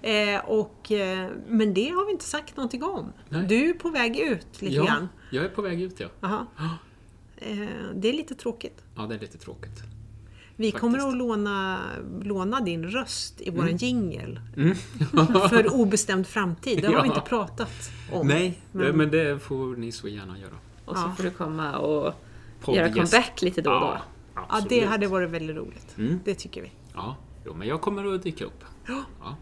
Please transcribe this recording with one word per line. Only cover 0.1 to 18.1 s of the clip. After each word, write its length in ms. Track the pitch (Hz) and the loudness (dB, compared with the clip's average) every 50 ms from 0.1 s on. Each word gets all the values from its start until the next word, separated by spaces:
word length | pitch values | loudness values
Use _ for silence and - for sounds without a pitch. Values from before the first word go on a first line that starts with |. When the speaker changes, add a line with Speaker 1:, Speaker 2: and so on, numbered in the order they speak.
| 220 208 208 202 202 202 - | 2 4 4 2 2 0 0
Speaker 1:
och, 480 | - 220 214 214 214 - - - - | 2 2 2 2 0 -8 -18 -2 0
eh, 380 | 214 208 196 185 185 185 185 - - - - - | 0 2 2 0 -2 -4 -4 -6 -8 -10 -4 2
men 260 | 233 214 220 214 190 | 4 4 4 6 4
det 140 | 190 226 294 | 4 2 2
har 180 | 359 370 403 | 2 0 2
vi 60 | 415 | 2
inte 120 | 392 - - | -2 -2 -4
sagt 320 | - - 302 302 - - | -4 -6 -6 -6 -6 -6
någonting 260 | - 269 240 - 247 | -6 -4 -4 -4 -4
om. 300 | 294 359 392 240 - - - - - - | -4 -4 -4 -4 -8 -8 -12 -16 -12 -4
Speaker 2:
Nej. 180 | 147 165 190 185 | -2 -2 2 4
Speaker 1:
Du 220 | 214 233 294 330 | 4 6 6 4
är 40 | 339 | 2
på 140 | - - 349 | 0 -2 -2
väg 260 | 320 269 240 233 233 285 | 0 2 0 2 2 0
ut 440 | 330 311 226 160 - - - - | 0 0 0 -2 -4 -14 -12 -8
lite 120 | 196 190 131 | -4 0 2
Speaker 2:
Ja, 100 | 147 160 | 4 4
Speaker 1:
grann. 240 | 170 147 143 175 180 - - - - | 4 4 2 0 -6 -10 -16 -12 -4
Speaker 2:
jag 140 | 127 127 165 | -2 -2 -2
är 40 | 190 | -2
på 140 | - - | -2 -4
väg 200 | 208 185 175 170 | -4 -2 -2 -2
ut, 180 | 185 185 185 - | -4 -6 -6 -8
ja. 80 | 95 87 - - | -10 -10 -8 -6
Speaker 1:
Aha. 240 | - 185 214 - 240 240 - - | -2 -2 -2 -2 -4 -8 -8 -6
Speaker 2:
Ja. 100 | 151 165 165 160 - - - - - - - - - - - | -6 -6 -6 -8 -12 -20 -20 -20 -20 -20 -20 -20 -20 -20 -18
Speaker 1:
Eh, 320 | - - 214 208 202 208 208 - - - - - | -12 -10 -8 -6 -6 -6 -6 -8 -8 -8 -6 -6
det 140 | 185 190 226 | 0 2 2
är 40 | |
lite 220 | 262 311 302 - 254 | 2 2 -4 -6 -10
tråkigt. 500 | - - 240 233 - - - - - - - - | -6 -6 -6 -6 -6 -12 -14 -14 -16 -20 -16 -10
Speaker 2:
Ja, 60 | 113 | -8
det 120 | 107 107 113 | -6 -6 -6
är 40 | 104 | -8
lite 200 | 104 - - - | -8 -12 -14 -16
tråkigt. 440 | - - - - - - - - - - - - - - - - - - - - - - - | -14 -14 -14 -14 -14 -14 -14 -14 -16 -16 -16 -16 -18 -18 -18 -18 -20 -20 -20 -20 -20 -20 -6
Speaker 1:
Vi 140 | - 220 214 | -2 -2 -2
kommer 280 | - - 233 240 240 269 | 0 2 2 2 2 2
Speaker 2:
Faktiskt. 140 | 277 277 | 2 0
Speaker 1:
att 60 | 247 247 | 0 0
låna, 640 | 254 240 220 208 208 202 202 196 190 190 185 - - - - - - - - 196 | 0 0 0 0 0 0 0 0 -2 -2 -2 -4 -4 -6 -8 -8 -8 -8 -8 -6
låna 380 | 196 202 202 190 185 196 240 269 | -4 -4 -2 0 0 0 0 0
din 240 | 226 180 170 165 165 175 | 0 0 -2 -2 -4 -2
röst 500 | 214 262 247 - - - - - - - | -2 -4 -4 -4 -6 -8 -8 -8 -10 -8
i 100 | - - | -8 -4
våran 140 | 170 - - 165 | 0 2 2 2
Speaker 2:
Mm. 80 | 170 | 2
Speaker 1:
jingle. 680 | 180 240 247 247 240 202 175 - - 113 117 113 - - - - | 2 0 2 2 2 0 -2 -4 -6 -8 -8 -10 -10 -12 -10 -2
Speaker 2:
Mm. 180 | - 139 170 190 | 4 4 4 4
<laughs> 760 | - - - - 220 151 - - 160 156 156 240 190 202 185 | 2 -4 -10 -2 -2 -2 4 6 6 6 8 8 8 8 8
Speaker 1:
För 260 | 240 233 214 - - | 8 8 8 8 6
obestämd 520 | 262 233 196 208 208 - - 196 185 190 | 6 6 6 4 2 2 2 2 0 0
framtid. 520 | - - 220 196 175 165 - - 269 226 165 | 0 0 0 0 0 0 -2 0 0 2 4
Det 40 | 190 | 4
har 80 | 208 - | 4 6
Speaker 2:
Ja. 80 | - | 6
Speaker 1:
vi 60 | 277 247 | 4 4
inte 120 | 143 - | 2 2
pratat 680 | - - 247 226 196 - - - 226 - - - - - - - - - | 0 0 0 0 0 -2 -4 -6 -6 -6 -6 -12 -12 -12 -12 -14 -10 -6